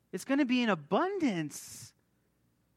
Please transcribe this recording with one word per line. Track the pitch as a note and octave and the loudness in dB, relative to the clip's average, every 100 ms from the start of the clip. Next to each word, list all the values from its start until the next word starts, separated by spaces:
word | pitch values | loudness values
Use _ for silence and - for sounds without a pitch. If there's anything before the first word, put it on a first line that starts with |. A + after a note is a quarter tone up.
| _ | _
It's | F#3 | -10
gonna | - C#4 | -2 0
be | C4+ B3+ | 2 2
in | A#3+ | 2
abundance. | F3+ C#3+ G3+ F4+ G4+ D4+ F3+ D3+ - - - - _ _ _ _ _ _ _ _ | 0 2 0 2 0 0 0 -2 -8 -14 -16 -18 _ _ _ _ _ _ _ _